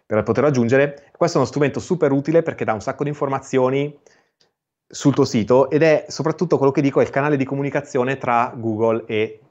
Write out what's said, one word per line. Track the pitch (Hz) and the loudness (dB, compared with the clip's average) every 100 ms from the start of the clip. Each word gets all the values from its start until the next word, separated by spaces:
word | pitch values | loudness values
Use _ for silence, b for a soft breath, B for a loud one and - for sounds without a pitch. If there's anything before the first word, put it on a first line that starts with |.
| - | -4
per | 107 | -2
poterlo | 107 117 143 | 0 2 2
aggiungere. | 131 117 135 143 - _ - | 2 2 2 2 -4 _ -4
Questo | 170 156 | 0 0
è | |
uno | 123 | 0
strumento | 143 143 123 | 0 -2 -2
super | - 170 147 | -4 0 2
utile | 139 143 165 | 0 2 2
perché | 147 120 110 | 0 -4 -4
dà | |
un | 110 | -4
sacco | 131 - | -4 -6
di | 147 | -6
informazioni | 147 139 135 - 131 127 139 147 147 _ b b b b _ _ _ _ | -4 -4 -4 -2 0 0 0 -4 -8 _ b b b b _ _ _ _
sul | - 143 | -2 0
tuo | 131 | 2
sito, | 135 117 98 127 139 | 2 0 2 2 4
ed | 151 | 2
è | 160 151 - | 4 2 -2
soprattutto, | - 151 156 175 139 | -6 -4 -2 0 2
quello | 139 | 2
che | 135 | 2
dico, | 139 139 | 0 2
è | |
il | 117 | 0
canale | 139 143 143 | 0 -2 -2
di | 135 | -2
comunicazione | 139 143 143 - 127 123 135 | -4 -4 -6 -4 -4 -2 -4
tra | 123 117 123 | 0 0 0
Google | 117 113 107 113 113 113 | -4 -6 0 0 0 -2
e | 110 110 110 _ | -4 -4 -6 _